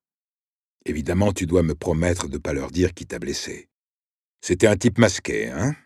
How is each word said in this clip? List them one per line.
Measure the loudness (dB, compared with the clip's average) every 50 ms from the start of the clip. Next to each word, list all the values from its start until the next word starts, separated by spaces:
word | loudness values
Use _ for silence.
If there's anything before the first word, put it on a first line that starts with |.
| _ _ _ _ _ _ _ _ _ _ _ _ _ _ _ _ _
Évidemment, | -6 -6 -4 -2 -2 0 2 2 2
tu | 0 -2 0
dois | 2 4 4
me | 4 2 0
promettre | -2 -2 -2 0 2 2 2 0 0 -4
de | -6 -6 -6
pas | -6 -4 -4
leur | -4 -6 -4
dire | 0 0 0 0 0
qui | -6 -12
t'a | -10 -10 -8
blessé. | -8 -8 -8 -8 -8 -10 -12 -14 -18 _ _ _ _ _ _ _ _ _ _ _ _ _ _ _ -4
C'était | -2 2 4 4
un | 4 4
type | 4 2 2 4
masqué, | 6 4 4 4 -2 -6 -4 -4 -4 -4 -4
hein ? | -4 -2 -2 -2 -4 -6 _